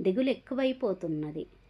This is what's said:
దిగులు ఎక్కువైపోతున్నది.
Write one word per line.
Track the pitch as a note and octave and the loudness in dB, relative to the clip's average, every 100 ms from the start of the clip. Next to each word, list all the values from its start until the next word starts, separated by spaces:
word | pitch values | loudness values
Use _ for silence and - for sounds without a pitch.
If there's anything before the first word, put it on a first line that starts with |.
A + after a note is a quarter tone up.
దిగులు | F#3+ F#3+ C4 | 0 2 2
ఎక్కువైపోతున్నది. | A#3+ - C4 C4 C4 A#3 F#3 E3+ D#3 D3+ D#3 - - | 0 -2 0 0 2 -2 -2 -2 -2 -4 -6 -10 -14